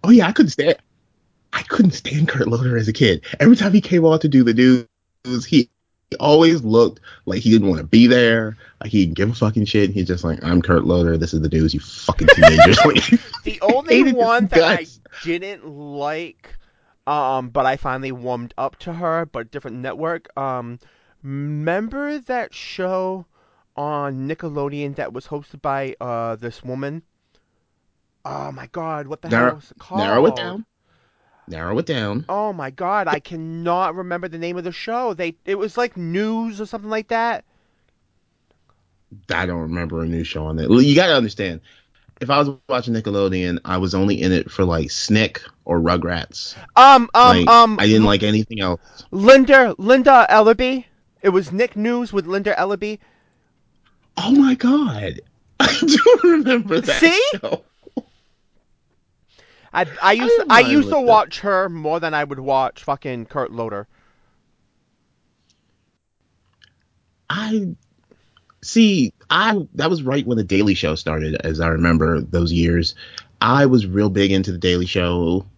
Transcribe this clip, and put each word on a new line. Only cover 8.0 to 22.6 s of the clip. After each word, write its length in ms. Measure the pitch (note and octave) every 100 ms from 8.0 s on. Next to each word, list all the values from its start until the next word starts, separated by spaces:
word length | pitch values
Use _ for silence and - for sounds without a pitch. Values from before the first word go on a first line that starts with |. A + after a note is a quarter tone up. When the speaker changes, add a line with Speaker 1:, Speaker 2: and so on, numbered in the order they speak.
| A#2+
Speaker 1:
there, 500 | B2 A#2+ A2+ A2 A2 - _
like 100 | G#2+
he 140 | G#2+
didn't 120 | F2+ D#2
give 140 | G#2
a 40 |
fucking 300 | A#2 G#2+ A2
shit. 260 | G#2 G#2+ G2
He's 160 | G2 F2
just 160 | F2+
like, 180 | E2+ D#2
"I'm 160 | - F2
Kurt 220 | E2+ E2+
Loder, 320 | - F2 E2+ E2
this 160 | E2
is 60 | D#2+
the 80 | D#2
news, 240 | D#2+ D#2
you 60 | D2
fucking 480 | - - - - B4
teenagers." 500 | C#5 E5 E5 E5+ C#5
<laughs> 40 |
Like, 360 | - - - E4+ - -
Speaker 2:
The 160 | - -
only 320 | G3+ B3 D#4 B3
Speaker 1:
hated 100 | C4+
his 0 | B3
Speaker 2:
one 300 | A3+ A#3 G3
that 140 | D#3+
I 140 | E3 F#3+
Speaker 1:
guts. 220 | D#3+ _ _ -
Speaker 2:
didn't 420 | D#3+ E3+ F#3+ G3 C3+
like, 880 | C#3+ D3 C#3+ C#3+ D#3 E3+ - - - _ _ _ _ -
um, 420 | D3 C3 C3 B2+
but 160 | B2 C3
I 100 | C3+
finally 360 | C#3+ C3 C3+
warmed 420 | B2 B2 B2 A#2+ -
up 180 | C3+ _
to 120 | -
her, 340 | E3+ F3 E3 E3
but 240 | B2 A2+
different 260 | C#3+ C3+ A#2+
network, 500 | C3 G2+ D#3+ E3 - -
um, 420 | C3+ B2+ A#2+ B2 _ _ _ _
remember 960 | C3+ C#3 D3 D3 D#3 F#3 A3 C4+ C#4+ D4+
that 340 | B3 B3 A3
show 720 | -